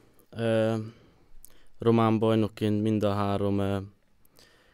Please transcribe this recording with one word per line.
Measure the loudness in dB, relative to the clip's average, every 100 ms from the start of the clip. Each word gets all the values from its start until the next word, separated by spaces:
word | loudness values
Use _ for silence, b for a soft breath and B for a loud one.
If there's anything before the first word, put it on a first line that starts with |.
| b b -16
Ö, | -6 -2 0 0 -2 -8 b b b b b b b b -4
román | 2 4 4 2
bajnokként | 2 2 0 -2 -2 0
mind | 0 0
a | 0
három, | 0 -2 0 0 0
ö, | -2 -4 -8 _ _ _ _ b b b b